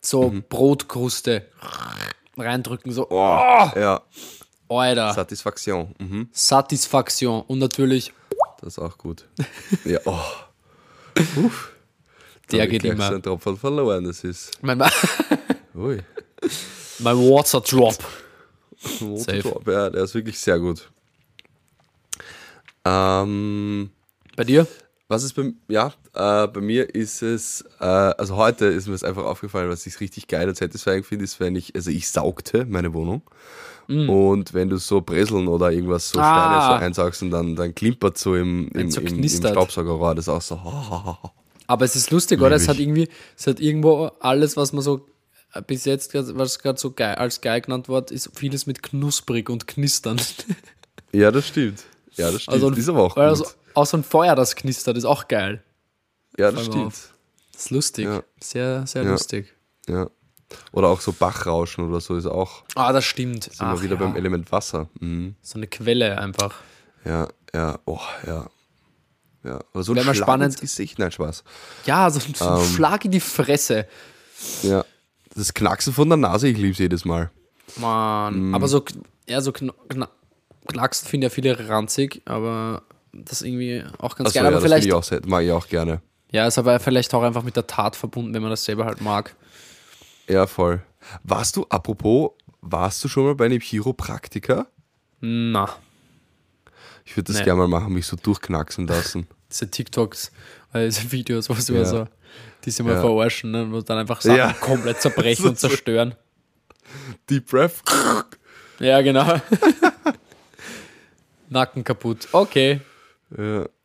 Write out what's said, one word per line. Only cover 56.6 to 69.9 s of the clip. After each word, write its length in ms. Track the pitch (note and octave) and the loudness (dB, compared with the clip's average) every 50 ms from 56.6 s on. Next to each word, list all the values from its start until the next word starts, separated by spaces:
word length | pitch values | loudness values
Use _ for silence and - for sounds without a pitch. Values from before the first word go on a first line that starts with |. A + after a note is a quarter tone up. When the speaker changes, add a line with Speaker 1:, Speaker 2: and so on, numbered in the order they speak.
| A#2 A#2 | -4 -4
Speaker 1:
mir 40 | A2 | -2
Speaker 2:
stimmt. 140 | G#2+ A2 A2 | -4 -4 -4
Speaker 1:
auf. 260 | G#2+ - - - _ _ _ _ _ _ _ _ _ | -8 -12 -18 -20 _ _ _ _ _ _ _ _ _
Das 80 | - - | -16 -10
ist 40 | - | -4
lustig. 340 | C3 C3 - - - - G#2+ | -2 -2 -2 -2 -4 -4 -4
Speaker 2:
Ja. 180 | G2+ G#2 G2 - _ _ _ | -4 -4 -6 -6 _ _ _
Speaker 1:
Sehr, 460 | - - - B2 B2 B2+ C3 C3 C3+ C3+ | -16 -10 -6 -4 -2 -2 -2 -4 -6 -6
sehr 160 | - C3 A2+ | -4 -2 0
Speaker 2:
Ja. 80 | G2 | 0
Speaker 1:
lustig. 420 | F#2+ F#2 - - - G#2 G2 - _ _ _ _ _ _ _ - | 0 0 0 -4 -6 -8 -8 -10 _ _ _ _ _ _ _ -6
Speaker 2:
Ja. 220 | F2 F2+ F#2 - _ _ _ _ _ _ _ _ - - - - _ | -4 -4 -4 -4 _ _ _ _ _ _ _ _ -20 -20 -20 -8 _
Oder 160 | F2+ F#2+ F2+ | 4 4 4
auch 120 | F2+ F#2 | 4 4
so 100 | - - | 0 -6
Bachrauschen 760 | F#2 - - F2+ - - - F2 E2 E2 E2+ E2+ - - F2 E2 | -2 0 0 -2 0 -4 -4 -2 -2 -2 -2 -4 -4 -8 -6 -4
oder 100 | E2+ E2+ | -4 -4
so 140 | E2+ - F2+ | -4 -4 -6
ist 100 | F2 E2+ F2 | -4 -4 -4
auch 360 | - F2+ F#2+ F#2 - - _ _ - | -2 -2 -4 -4 -6 -20 _ _ -4
Speaker 1:
Ah, 180 | - B2+ B2 C3 | -2 0 2 2
das 100 | C3+ C3 | 2 0
stimmt. 400 | - - - B2+ B2 B2 A2+ A2 | 0 -4 -4 -6 -6 -6 -8 -10
Speaker 2:
sind 140 | - - - | -12 -10 -6
wir 80 | G#2+ A2+ A2+ F2 | -4 -4 -4 -4
Speaker 1:
Ach, 40 | |
Speaker 2:
wieder 140 | F#2 F#2+ F#2+ | -2 -4 -2
Speaker 1:
ja. 40 | F2+ | -2
Speaker 2:
beim 140 | F#2+ F#2+ F2+ | -2 -2 -2
Element 360 | - F2+ F#2 F#2 F2 E2+ - | -2 -2 -2 -2 -4 -4 -2
Wasser. 380 | - G2 - - - D#2+ D#2+ E2 _ - | -4 -4 -4 -2 -6 -8 -8 -8 _ -12
Mhm. 360 | - F2 E2+ E2+ F2 F#2+ G2+ _ | -8 -6 -6 -6 -6 -8 -12 _
Speaker 1:
So 160 | _ - - A2 | _ -18 -14 -12
eine 80 | G#2+ G#2 | -12 -12
Quelle 500 | - - A2 A2+ A#2 B2 A#2+ G#2+ G2 G2+ | -12 -6 -2 0 2 2 2 0 0 -2
einfach. 360 | G#2 G2+ F#2+ - G#2 G2+ - - - - - _ _ _ _ _ _ | -6 -8 -2 -2 -2 -2 -2 -10 -20 -20 -20 _ _ _ _ _ _
Speaker 2:
Ja, 240 | - D#2+ E2 E2 - - _ _ - _ | -4 -2 -2 -2 -4 -8 _ _ -10 _
ja, 260 | E2 D#2+ D#2+ D2+ - _ | -4 -4 -4 -4 -6 _
oh, 140 | - D#2+ D#2 - - - - - E2+ | -10 -10 -10 -10 -14 -14 -14 -10 -10
ja. 200 | E2 E2 - - _ _ _ _ _ _ _ _ _ _ _ _ _ _ _ _ _ _ _ | -8 -8 -10 -12 _ _ _ _ _ _ _ _ _ _ _ _ _ _ _ _ _ _ _
Ja, 160 | B1 B1+ C2+ - _ _ | -12 -12 -12 -14 _ _
aber 100 | F#2+ F#2 | -8 -2
so 100 | F#2 | -2